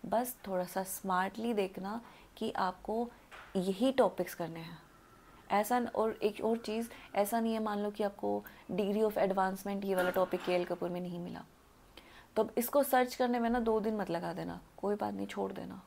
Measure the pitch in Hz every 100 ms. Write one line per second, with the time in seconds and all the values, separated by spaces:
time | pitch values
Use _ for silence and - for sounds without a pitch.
0 | 180 208 247 - 202 185 180 190 190 -
1 | 196 180 190 208 226 214 190 190 190 226
2 | - - - - - - 185 185 - 220
3 | 240 - - - - 196 185 190 262 269
4 | 208 - 175 - 165 165 165 170 - -
5 | - - - - - 202 214 247 233 -
6 | 220 220 208 208 220 233 233 220 233 -
7 | - - 208 233 226 226 214 208 208 208
8 | 202 202 208 208 208 - - 185 202 208
9 | 220 208 190 190 190 190 196 196 202 185
10 | 180 185 180 180 - 180 175 175 175 175
11 | 180 175 175 175 - - - - - -
12 | - - - - 220 - 233 294 269 254
13 | 247 - 247 240 233 247 233 220 214 214
14 | 190 170 170 165 170 180 - - 196 208
15 | 208 202 202 - 196 196 - 190